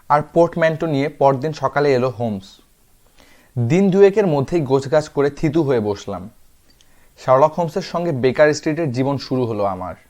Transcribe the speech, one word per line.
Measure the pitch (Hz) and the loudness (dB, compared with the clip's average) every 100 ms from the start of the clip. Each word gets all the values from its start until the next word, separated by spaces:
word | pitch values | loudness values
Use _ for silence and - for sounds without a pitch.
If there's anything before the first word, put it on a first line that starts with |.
| - | 0
আর | 147 | 0
পোর্টম্যান্টো | 151 170 170 170 160 151 165 | 2 0 0 2 -2 -2 -2
নিয়ে | 139 147 | -2 -4
পরদিন | - 139 135 156 | 0 2 2 -4
সকালে | 147 135 143 143 | -4 -4 0 0
এলো | 127 127 | 0 -2
হোমস। | 104 117 98 - - _ _ _ _ _ _ _ _ _ 123 | -4 -6 -6 -12 -20 _ _ _ _ _ _ _ _ _ -4
দিন | 117 170 196 | 0 2 4
দুয়েকের | 190 196 202 196 | 6 6 4 2
মধ্যেই | 143 127 175 | 0 0 -2
গোছগাছ | 135 135 135 151 151 | 0 0 2 -2 0
করে | 143 143 | -2 -2
থিতু | 139 160 160 | 0 -2 0
হয়ে | 139 123 | 0 0
বসলাম। | 104 101 - 92 95 - - _ _ _ _ _ _ - | -2 -4 -8 -12 -12 -20 -20 _ _ _ _ _ _ -8
শার্লক | - 131 156 | 2 4 4
হোমসের | 156 165 185 | 0 -4 -6
সঙ্গে | - 170 175 | -6 -6 -4
বেকার | 131 127 123 151 | 0 0 4 2
স্ট্রিটের | 147 160 156 156 | 2 -4 -2 -2
জীবন | 120 135 135 | -2 -2 -4
শুরু | - 131 117 | -4 -2 -2
হলো | 104 | -2
আমার। | 98 92 90 78 | -4 -4 -10 -14